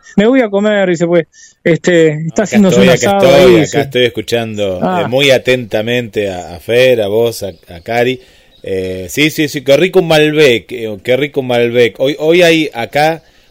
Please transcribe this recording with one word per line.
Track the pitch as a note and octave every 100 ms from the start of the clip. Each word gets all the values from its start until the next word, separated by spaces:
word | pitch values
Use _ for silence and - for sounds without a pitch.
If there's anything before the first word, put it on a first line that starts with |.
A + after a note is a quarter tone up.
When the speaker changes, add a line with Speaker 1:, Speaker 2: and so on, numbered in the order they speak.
| - -
Speaker 1:
"me |
voy | G#3+ C4
a | A3
comer", | G3+ G#3 G3+ F#3
dice, | E3 E3+
pues, | F3 D#3 _ - _
este, | F3 D#3+ - E3+ D#3+ D3+ D#3+
está |
Speaker 2:
Acá | -
Speaker 1:
haciéndose | G3 G#3+ F#3+ -
Speaker 2:
estoy, | -
Speaker 1:
un |
Speaker 2:
acá | A#2+ A#2+ -
Speaker 1:
asado | C3+ C#3
Speaker 2:
estoy, |
Speaker 1:
ahí, | - E3
Speaker 2:
acá |
Speaker 1:
dice. | - A#2
Speaker 2:
estoy | C3+ B2
escuchando, | B2 A2+ G#2 A#2 A2+ G#2 G2 F2+
Speaker 1:
Ah. | - F3+
Speaker 2:
eh, | -
muy | B2+ C#3+
atentamente | B2 B2+ B2+ G#2+ A2 A2 B2 A#2 A2 G2+
a, | F2+ E2
a | E2+
Fer, | - A#2+ C3 A#2
a | G2+
vos, | A2 A#2 G#2+
a, | G2 E2+ _
a | E2+
Cari. | G2 A#2 B2 B2+ _ _ _ _
Eh, | - F#2+ F#2 F#2 F2+
sí, | C#3 D3+
sí, | D#3 D3
sí, | D3+
qué | B2+ C#3
rico | F#3 F#3
un | E3
Malbec, | D#3 D3+ D3+ C#3+ A2 -
eh, | A#2+ A2 G2+
qué | - B2+
rico | D3 C#3+
un | B2+
Malbec. | A#2+ A#2+ A#2+ A#2 -
Hoy, | C3+ D3+
hoy | D#3 F3+
hay | E3+ E3 D3+
acá | A#2 A2+ C#3+ D#3 D#3+ _ _ _